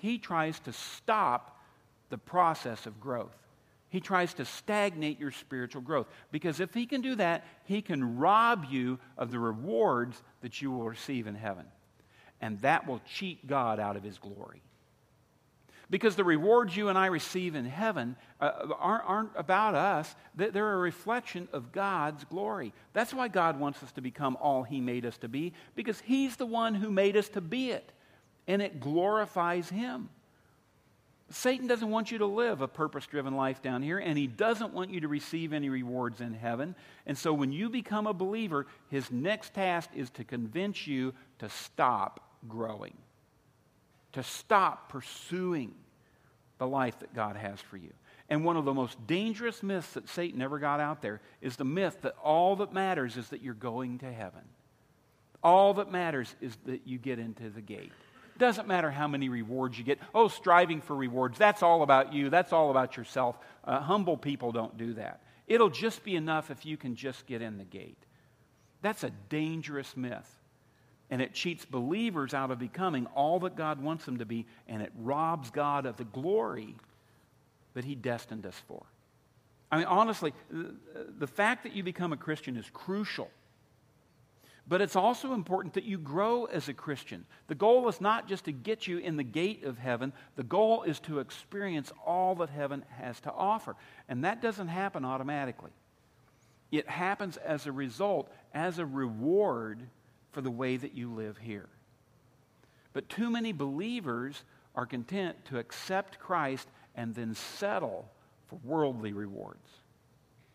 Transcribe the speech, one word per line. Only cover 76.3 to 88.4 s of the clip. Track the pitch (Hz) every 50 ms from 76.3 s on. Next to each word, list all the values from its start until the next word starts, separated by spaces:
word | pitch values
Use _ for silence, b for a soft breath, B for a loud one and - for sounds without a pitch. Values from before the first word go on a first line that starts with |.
| 202 220 226 208 - 117 107 104 110 117 - b b b b b b b b b b _ _ _ _ _ _ _ -
that | 127 123
he | 139 143
destined | 123 104 127 120 117 - - 110 110 95
us | 95 - - -
for. | - - - - - _ _ _ _ _ _ _ _ _ _ _ _ _ _ _ _
I | 151
mean, | 160 175
honestly, | - 180 202 226 226 208 - 175 151 131 - - -
the, | 156 160 165 - - - - - - - - - - -
the | 143
fact | 127 - - 208 220 - - -
that | - -
you | 202
become | 180 185 165 - 180 175 151
a |
Christian | 131 - 156 156 147 - 139 123
is | 113 104 -
crucial. | - - - 180 190 208 208 - - - 98 - - _ _ _ _ _ _ _ _ _ _ _ _ _ _ _ _ _ _ _ _ b b b b b b
But | - 175 185
it's | 202 - -
also | 190 190 233 247 - - 262 262
important | 214 160 175 185 196 190 165 -
that | 196 180
you | 226 190 175
grow | 156 135 143 185 208 226 240 247 226
as | - - 156 131 147
a |
Christian. | 131 - - 156 139 127 - - - 85 - B B B B -
The | 156
goal | 131 202 220 240 254 247 226
is | - -
not | 185 208 220 233 - 175
just | 196 180